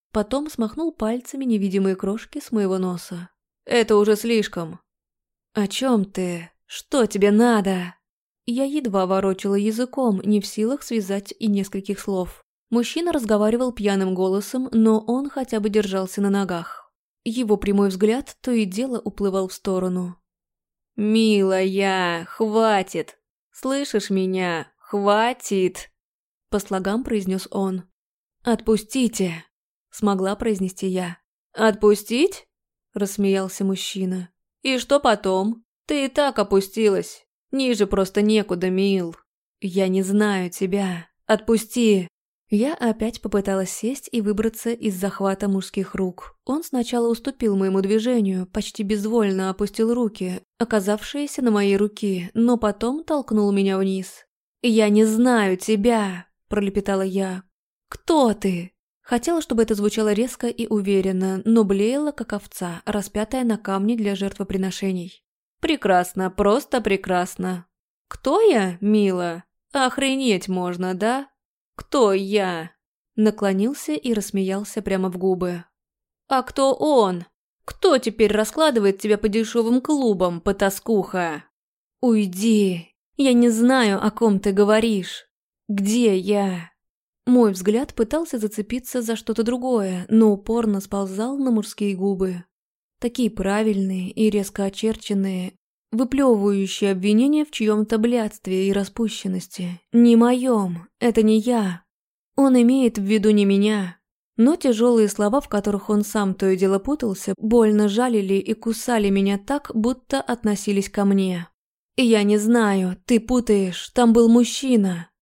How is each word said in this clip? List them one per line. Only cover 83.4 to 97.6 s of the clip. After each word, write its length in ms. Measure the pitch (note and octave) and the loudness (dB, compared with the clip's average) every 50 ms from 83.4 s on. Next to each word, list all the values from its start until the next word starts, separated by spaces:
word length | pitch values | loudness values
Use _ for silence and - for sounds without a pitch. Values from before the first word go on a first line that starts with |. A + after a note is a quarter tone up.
| A#3+ A#3+ | 6 4
знаю, 560 | A3+ A3 A#3+ B3 C4+ C4 A#3 G#3 G3 F#3+ - | 4 4 4 4 4 4 4 2 2 2 0
о 60 | G#3 | -2
ком 280 | - - A#3 A3 G3 F#3+ | 0 2 2 2 2 2
ты 140 | - G#3 F#3+ | 0 0 2
говоришь. 760 | G3+ G#3 G3+ G#3+ A3 A3+ A#3 G#3+ F#3+ F3 - - - - _ _ _ _ _ _ _ _ - | 4 4 4 4 4 2 2 0 -2 -4 -6 -12 -16 -18 _ _ _ _ _ _ _ _ -6
Где 480 | G3+ G3 G3 G3+ A3 B3 A#3+ G#3+ F#3+ | -4 -2 -2 0 2 2 4 4 4
я?" 540 | F#3 F3+ G3 G#3 G3+ G3 F#3+ F3+ F3 E3+ - _ _ _ _ _ _ _ _ _ _ _ | 2 0 0 0 0 0 -2 -2 -6 -10 -14 _ _ _ _ _ _ _ _ _ _ _
Мой 260 | A#3+ B3 B3 A#3 G#3 F#3+ | 4 4 6 6 4 2
взгляд 400 | F#3 F3+ G#3 G#3 A#3 D4 - - | 0 0 0 0 0 -2 -4 -2
пытался 460 | - A3+ A3 - D#4+ E4+ - - A#3 | -4 -2 0 0 -2 -2 -4 -4 -4
зацепиться 640 | G#3+ G3+ G#3 G#3+ G3+ G#3 A#3 B3+ B3 - - B3 A#3 | -4 -4 -4 -6 -6 -6 -8 -8 -8 -6 -6 -6 -4
за 140 | A3 A3+ | -4 -4
что-то 260 | G#3+ - - G#3+ A3+ A3 | -4 -4 -4 -2 -2 0
другое, 640 | A#3 B3+ B3 B3 C4 B3 A3 G3 F#3+ F#3 F3+ F3+ - | 0 -2 -2 -2 0 0 0 0 -2 -4 -6 -2 2
но 240 | G#3+ A3 A3 G#3+ G3+ | 6 6 6 6 4
упорно 480 | G3+ G3+ - A3+ A#3 A#3 A3 G3+ F#3+ | 2 -2 -2 -2 0 0 0 0 -2
сползал 560 | G3 - G#3 G3 G3 F#3+ F#3+ G3 A3 B3+ C#4 | -4 -4 -4 -4 -4 -4 -4 -6 -6 -4 -4
на 140 | C#4 C4+ B3+ | -2 0 0
мужские 440 | A#3 G#3+ G#3 G#3+ - - G#3 G3+ G3 | 0 0 0 -4 -6 -4 -4 -4 -2
губы. 500 | F3+ F#3+ G3+ G3 F#3 F#3+ F#3 F3+ F3 - _ _ _ _ _ _ _ _ _ _ _ | -2 -2 -2 -2 -2 -2 -4 -4 -8 -12 _ _ _ _ _ _ _ _ _ _ _
Такие 300 | - A#3 A#3+ - B3 G#3 | -6 -6 -2 -2 -2 -2
правильные 800 | A3 - F#3 F#3+ G3+ G#3+ A3 A3 G#3 G3 F#3+ F#3+ F#3+ F#3 F3+ F#3 | -2 -2 -2 -2 0 0 0 0 0 0 -2 -2 -4 -4 -6 -6
и 200 | - - A3 G#3+ | -2 0 2 2
резко 340 | G#3 G#3 G3 - - - G3 | 2 0 -2 -4 -6 -4 -4
очерченные, 880 | G3 G3 - - A3 A3 A3 - - G3+ G3 F#3+ F#3+ F#3+ F3+ F3+ F#3+ - _ _ _ _ _ _ _ - | -4 -4 -4 -4 -4 -4 -4 -6 -4 -2 -2 -2 -2 -4 -6 -8 -8 -12 _ _ _ _ _ _ _ -2
выплёвывающие 960 | A3+ C4 B3+ C4+ C4+ C#4 C4 A#3 G3+ G3+ G#3 G3+ G3 G3 F#3+ - - G#3 G3 | -2 0 0 2 2 4 4 4 4 2 2 0 0 -2 -4 -2 -2 0 0
обвинения 540 | G3 F#3 F#3 G#3 G#3 A3 C4 C#4+ D4+ D4+ D4+ | 0 0 2 2 4 4 4 4 2 2 0
в 60 | D4+ | -2
чьём-то 480 | - - | -4 -2